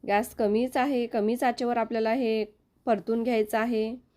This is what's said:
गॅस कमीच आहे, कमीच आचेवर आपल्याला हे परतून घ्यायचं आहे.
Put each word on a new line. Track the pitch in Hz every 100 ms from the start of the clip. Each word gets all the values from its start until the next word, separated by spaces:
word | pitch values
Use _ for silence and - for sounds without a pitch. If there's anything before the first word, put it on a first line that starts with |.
गॅस | - 202 240 -
कमीच | 214 214 254 262
आहे, | 269 254 233
कमीच | 233 208 247
आचेवर | 262 240 240 240
आपल्याला | 226 226 220
हे | 240 233 220 208 _ _ _ -
परतून | 208 175 226
घ्यायचं | 233 233 214 226
आहे. | 233 226 220 254 _